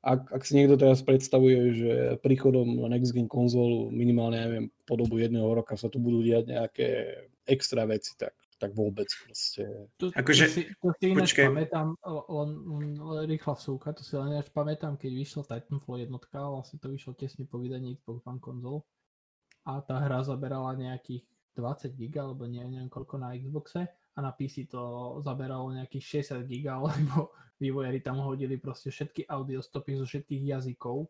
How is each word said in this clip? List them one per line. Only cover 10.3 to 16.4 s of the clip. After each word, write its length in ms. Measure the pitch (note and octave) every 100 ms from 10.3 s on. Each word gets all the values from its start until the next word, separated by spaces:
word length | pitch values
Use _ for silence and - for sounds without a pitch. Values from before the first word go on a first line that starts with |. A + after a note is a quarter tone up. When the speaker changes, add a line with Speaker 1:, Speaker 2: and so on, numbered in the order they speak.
| C#3+ D#3
Speaker 2:
to 0 |
si, 120 | D#3+ E3 F#3+
to 60 | F3+ E3
si 60 | F#3
ináč 160 | F#3+ F#3
Speaker 3:
počkaj. 160 | - C#3
Speaker 2:
pamätám, 480 | C#3 D#3+ D#3+ D#3 D#3+ F#3+ D#3 -
len, 240 | D#3 D3 D3+ E3+ D3 D3 D3
len 260 | D#3 D#3 D#3
rýchla 240 | D#3 -
vsúka, 400 | C#3 - C3+ -
to 80 | D#3
si 160 | - C#3+
len 160 | C3+
ináč 160 | D3 -
pamätám, 480 | - D3+ D3+ D#3 C#3+
keď 120 | C3+
vyšla 280 | B2+ C#3 - C#3+
Titanfall 560 | A#2 - C#3+ - B2
jednotka, 400 | A#2+ B2 - C#3